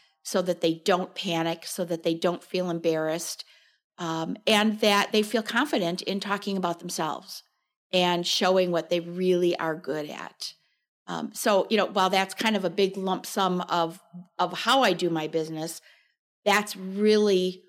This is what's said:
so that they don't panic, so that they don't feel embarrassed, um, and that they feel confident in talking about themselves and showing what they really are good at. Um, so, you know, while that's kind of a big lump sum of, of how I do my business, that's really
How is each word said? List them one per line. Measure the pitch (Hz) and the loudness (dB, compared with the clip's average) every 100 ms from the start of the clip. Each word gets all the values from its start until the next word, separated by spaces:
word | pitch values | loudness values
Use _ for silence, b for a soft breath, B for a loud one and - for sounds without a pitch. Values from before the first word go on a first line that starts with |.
| b b | b b
so | - 202 | -4 -2
that | 180 170 | 0 0
they | 165 165 | 0 0
don't | - 180 - | 2 2 0
panic, | - 196 165 165 165 - | -8 -4 -2 -2 -4 -8
so | - | -6
that | 170 165 | -4 -2
they | 170 | -2
don't | 165 180 175 | 0 0 -2
feel | - 180 180 | -4 -4 -2
embarrassed, | 170 170 160 156 165 - - b b b b _ - | -2 0 0 0 -4 -6 -10 b b b b _ -8
um, | 170 160 - - - | -6 -4 -4 -4 2
and | 214 214 214 | 4 4 2
that | 214 202 - | 4 4 4
they | 214 | 2
feel | 208 233 | 2 0
confident | 214 226 294 269 170 175 | 0 0 0 0 -2 -2
in | - 196 | -4 -4
talking | 196 196 202 190 | -4 -4 -2 -2
about | 175 170 | -2 -4
themselves | 175 - 156 - - - - _ _ _ _ | -6 -4 -4 -6 -10 -18 -18 _ _ _ _
and | 185 180 175 175 | 2 2 2 -2
showing | - 185 190 180 | 0 2 4 2
what | 170 165 | 0 0
they | 175 | -2
really | 170 175 185 180 175 - | -2 -2 2 4 2 0
are | 160 156 | -2 -4
good | - 151 147 | -6 -6 -8
at. | - - - - - _ _ _ _ - | -10 -14 -12 -14 -14 _ _ _ _ -10
Um, | - 73 | -6 -6
so, | - 233 196 - | -2 2 2 4
you | 214 | 2
know, | 185 | 2
while | 196 185 | 2 2
that's | 190 190 | 2 0
kind | - 226 208 | -2 0 0
of | |
a | 185 | 0
big | 196 190 196 | 0 0 0
lump | 190 180 - | -4 -4 -4
sum | 208 190 180 | -2 0 0
of, | - 175 165 175 _ 180 - - | 0 0 -2 -4 _ -20 -14 -4
of | 180 185 | -2 0
how | 220 269 | 2 4
I | 233 | 4
do | 180 175 | 2 0
my | 165 156 | 0 -2
business, | 165 156 156 160 - b b b b _ _ 202 | -2 -4 -6 -8 -10 b b b b _ _ 2
that's | 202 208 190 | 2 0 -6
really | 190 196 214 214 208 185 185 180 | -8 0 4 6 6 4 2 -2